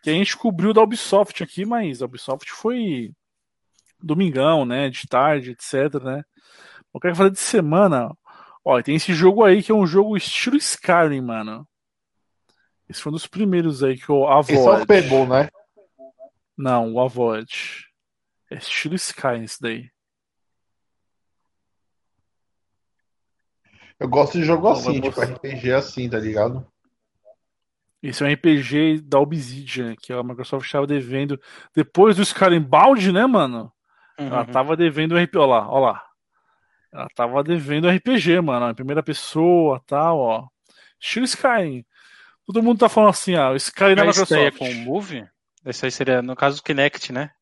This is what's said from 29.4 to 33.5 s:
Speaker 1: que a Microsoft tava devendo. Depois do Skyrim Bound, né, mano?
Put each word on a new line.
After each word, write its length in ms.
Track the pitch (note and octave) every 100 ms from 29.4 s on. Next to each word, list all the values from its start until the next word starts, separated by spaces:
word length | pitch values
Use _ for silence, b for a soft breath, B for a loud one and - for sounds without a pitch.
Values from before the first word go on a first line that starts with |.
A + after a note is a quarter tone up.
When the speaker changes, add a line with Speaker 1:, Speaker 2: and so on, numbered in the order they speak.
| B2 C3 C3+ B2+ A#2+ A2+
Speaker 1:
que 160 | -
a 100 | B2+
Microsoft 480 | B2 A#2+ B2+ C3+ C3
tava 160 | C#3+ C#3+
devendo. 540 | C#3+ B2 C3+ C#3+ C#3 B B B
Depois 420 | - D3 - G#3+ F#3+
do 60 |
Skyrim 380 | G3+ - F#3+ E3+
Bound, 500 | C#3+ D3+ G#3+ C4 F#3+
né, 140 | F#3 C4
mano? 460 | A3+ C#3